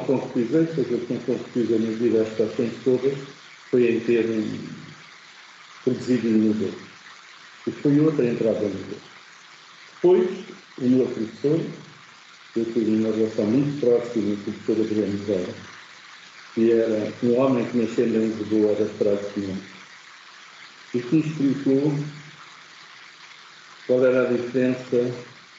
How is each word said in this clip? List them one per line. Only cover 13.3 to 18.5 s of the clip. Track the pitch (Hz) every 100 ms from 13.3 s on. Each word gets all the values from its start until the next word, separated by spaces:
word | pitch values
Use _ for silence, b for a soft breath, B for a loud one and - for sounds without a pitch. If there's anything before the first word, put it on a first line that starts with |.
| - 104
muito | 127 147 143
próxima | 120 120 - 113 101 104
com | -
o |
professor | 104 - 110
Adriano | 107 107 98 101
Vera, | - 95 - - - - - - - - - - - 113
que | 113
era | 113 113 107 101 -
um | 120 120
homem | 135 123 110
que | 120
nascendo | 110 - 117 110
em | 110
Lisboa | 101 101